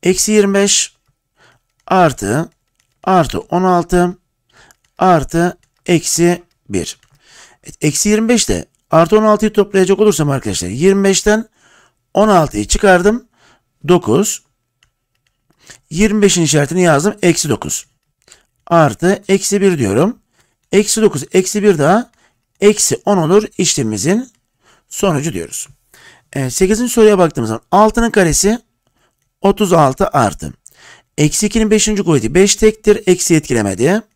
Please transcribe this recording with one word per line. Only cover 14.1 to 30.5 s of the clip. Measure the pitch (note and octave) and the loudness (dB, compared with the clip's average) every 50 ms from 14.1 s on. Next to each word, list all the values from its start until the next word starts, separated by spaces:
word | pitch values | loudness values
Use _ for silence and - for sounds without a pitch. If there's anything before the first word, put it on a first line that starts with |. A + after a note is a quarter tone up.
| A2+ D3 G#3 - - - _ _ _ _ _ _ _ _ _ _ _ _ _ _ _ _ _ _ _ _ _ _ _ _ _ _ - _ _ _ | 0 0 0 -2 -6 -10 _ _ _ _ _ _ _ _ _ _ _ _ _ _ _ _ _ _ _ _ _ _ _ _ _ _ -20 _ _ _
Yirmi | D#3 E3 G#3 A3 G3+ G#3+ | -4 -2 -2 0 0 2
beşin | G3+ G3 E3+ F3 | 2 2 2 2
işaretini | E3 C#3+ - D3+ C#3+ C3+ E3 F#3 | 0 0 2 0 0 0 -2 0
yazdım. | F3+ F3 D3+ C#3 D3+ G#3 G#3 - | 2 2 2 2 0 -2 -4 0
Eksi | - F3 E3 - - D3 | 0 0 0 0 -2 -4
dokuz. | A#2 - - D2 - - - _ _ _ _ _ _ _ _ _ - _ _ _ _ _ _ | -4 -6 -6 -10 -10 -10 -12 _ _ _ _ _ _ _ _ _ -20 _ _ _ _ _ _
Artı | - E3+ E3+ D#3 C#3+ A2 _ - F3+ G3+ G3 _ - | -2 2 2 2 2 0 _ -2 -2 -2 -2 _ -2
eksi | F#3+ G3 G3 - G3 G3+ | -2 -2 0 -2 -2 0
bir | F#3+ G3 F3+ D3 | 2 0 0 0
diyorum. | A#2+ G2 G2 A#2 D#3+ G#3 B3 _ _ _ _ _ _ _ _ _ _ _ | -2 0 0 0 0 0 -2 _ _ _ _ _ _ _ _ _ _ _
Eksi | - F#3+ G#3 - - A3 | 0 0 0 0 -2 0
dokuz, | A3 G3+ - C#3 C#3+ - | 0 0 0 -2 -12 -2
eksi | - F#3+ F#3 - - G#3 | -2 -2 -2 0 -4 0
bir | G3 G#3 F#3+ D3 | 2 2 2 2
daha | C#3 D3+ F#3 A3+ B3 _ _ _ _ _ _ _ _ _ _ _ | 2 2 2 0 -2 _ _ _ _ _ _ _ _ _ _ _
eksi | G3 G#3 G#3+ - - - - - _ | 2 2 2 2 -2 -4 -4 -6 _
on | - G#3 | -2 -2
olur | F#3 D#3+ D3+ F3+ G#3 G#3+ - _ - | 0 0 0 0 0 0 -2 _ -4
işlemimizin | F#3 D#3 - - B2+ A2 G#2+ G#2 F#2 D3+ F#3+ A3+ C4 - _ _ _ _ _ _ _ _ _ _ _ _ | -4 -4 -2 -4 -4 -4 -4 -4 -2 -2 -2 -2 -4 -10 _ _ _ _ _ _ _ _ _ _ _ _
sonucu | - - - G3 D#3+ C#3 C#3+ E3 | -10 -4 -4 -2 -2 -2 -6 -6
diyoruz. | A#2+ F2+ E2 C2 - - - _ - _ _ _ _ - _ - _ _ _ _ | -8 -8 -12 -12 -12 -14 -16 _ -20 _ _ _ _ -20 _ -20 _ _ _ _
Evet, | - C#3 C3+ B2+ | -8 -8 -8 -6
sekizinci | B2+ - F#3+ F#3 A3 G#3+ B3 A#3+ | -2 -2 0 0 0 -2 -2 -4
soruya | - A#3 A3 G#3+ G#3 F3+ | 2 4 4 4 4 4
baktığımız | F3+ D#3+ - - A#2 A2 | 2 0 0 -4 -6 -6
zaman | A2 A2+ _ _ | -6 -8 _ _
altının | - F#3+ G#3+ A3 G#3+ A#3 A3+ A#3 | 2 2 2 2 2 0 -2 0
karesi | - G#3+ F#3 E3 C#3+ - - G3 A3+ B3 _ _ _ _ _ _ _ _ _ _ _ _ _ _ _ _ | 2 2 2 2 0 0 0 -2 -2 -4 _ _ _ _ _ _ _ _ _ _ _ _ _ _ _ _
otuz | - G3 G3 - A3 F3+ | 0 0 0 0 0 2
altı | E3+ E3 D3+ C3+ B2 - F#3+ - | 4 4 4 2 2 0 -2 0
artı. | - C#3+ A#2+ G2+ D#2 - - D2 | 0 0 0 0 -2 -6 -14 -16